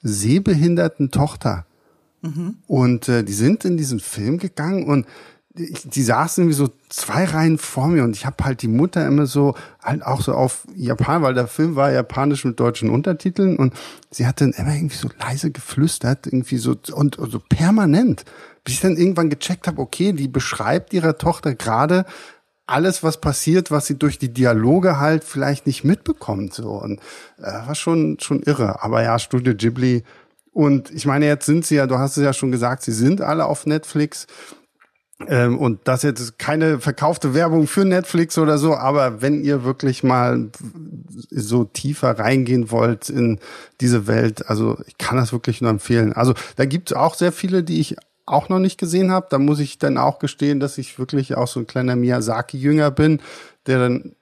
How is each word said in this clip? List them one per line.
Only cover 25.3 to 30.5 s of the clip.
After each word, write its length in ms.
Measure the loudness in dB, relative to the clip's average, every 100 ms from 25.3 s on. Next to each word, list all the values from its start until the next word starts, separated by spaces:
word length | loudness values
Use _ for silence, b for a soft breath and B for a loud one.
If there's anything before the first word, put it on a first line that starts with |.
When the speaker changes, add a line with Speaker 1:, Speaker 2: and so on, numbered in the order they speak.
| -4 -2 0 -2
Speaker 1:
nicht 160 | 0
mitbekommt, 720 | 0 0 -2 -6 -4 -6 -6
so. 160 | -8 -10
Und, 280 | -8 -8 -10 B B B B
äh, 40 |
war 320 | -12 -10 -8 -6
schon, 420 | 0 2 0 -2
schon 200 | -2 -2
irre. 380 | 0 0 0 -2
Aber 200 | -2 0
ja, 160 | 2 0
Studio 340 | 0 0 0 2
Ghibli. 480 | 0 0 0 0 b b b b _